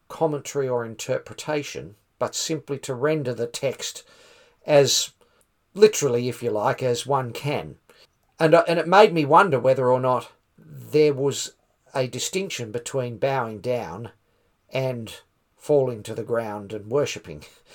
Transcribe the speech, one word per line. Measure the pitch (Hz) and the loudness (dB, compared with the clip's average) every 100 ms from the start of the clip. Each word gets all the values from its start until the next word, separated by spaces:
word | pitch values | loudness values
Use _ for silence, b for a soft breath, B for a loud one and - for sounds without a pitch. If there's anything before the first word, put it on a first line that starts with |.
| _ | _
commentary | - 160 143 - 143 131 | -2 -2 -2 -6 -4 -2
or | 123 117 | -2 -4
interpretation, | 107 - 127 - 110 - 151 139 - 82 104 _ _ | -10 -6 -6 -6 -12 -6 -4 -6 -10 -12 -18 _ _
but | 123 - | -6 -4
simply | - 156 - 139 | -6 -6 -6 -10
to | - | -8
render | 123 147 156 131 | -2 0 0 -2
the | 113 117 | -4 -6
text | - 135 - - - - b b b b b - | -4 -4 -4 -10 -12 -20 b b b b b 4
as | 147 131 - - _ _ _ _ _ _ | 6 6 2 -2 _ _ _ _ _ _
literally, | - 214 - 139 120 123 | 6 6 6 0 0 -2
if | 120 | -4
you | 117 | -4
like, | 107 117 123 | -2 -2 0
as | 127 120 127 | -2 -2 0
one | 139 123 | -2 -2
can. | - 135 123 78 - _ b b _ _ - | -6 -4 -4 -6 -16 _ b b _ _ 0
And, | 156 | 6
uh, | 165 170 | 6 6
and | 170 | 0
it | 165 | 6
made | 190 214 | 8 8
me | 165 | 4
wonder | 139 160 196 131 | 6 6 6 2
whether | 127 131 123 | 2 2 2
or | 127 | 2
not | 127 123 - _ _ _ | 2 0 -2 _ _ _
there | - 143 117 147 151 | -20 -20 0 4 4
was | 135 139 120 - _ _ _ _ | 4 -2 -2 -8 _ _ _ _
a | 139 127 | -4 -4
distinction | 127 - 185 190 - 113 | -4 -6 -6 -6 -8 -6
between | 117 - 139 123 113 | -6 -4 -4 -4 -4
bowing | 139 135 113 107 | -2 0 -4 -6
down | 120 123 90 92 117 - _ _ _ _ _ | -4 -4 -4 -10 -14 -18 _ _ _ _ _
and | 135 131 120 110 - _ _ _ _ | -4 -4 -6 -10 -16 _ _ _ _
falling | - 147 131 113 | 0 2 2 -4
to | 101 | -10
the | 110 | -10
ground | 107 117 110 104 98 | -4 -4 -4 -10 -10
and | 104 104 | -12 -4
worshipping, | 135 131 95 92 76 76 b b | -2 -2 -6 -14 -16 -18 b b